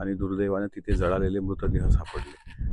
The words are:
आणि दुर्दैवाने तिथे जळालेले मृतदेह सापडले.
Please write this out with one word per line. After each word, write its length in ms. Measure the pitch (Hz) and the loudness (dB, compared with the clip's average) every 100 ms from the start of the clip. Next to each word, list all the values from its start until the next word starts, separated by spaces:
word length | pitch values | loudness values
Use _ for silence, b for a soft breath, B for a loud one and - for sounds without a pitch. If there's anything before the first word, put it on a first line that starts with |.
आणि 120 | 98 | -2
दुर्दैवाने 640 | 95 95 95 101 98 101 98 | -2 -2 0 0 0 -2 -6
तिथे 200 | 95 90 | -2 0
जळालेले 440 | 87 95 95 98 | 2 2 0 0
मृतदेह 480 | 95 95 98 - 82 | -2 -2 0 2 4
सापडले. 800 | - - - - - - - - | 4 2 -8 -8 -14 -14 -6 -2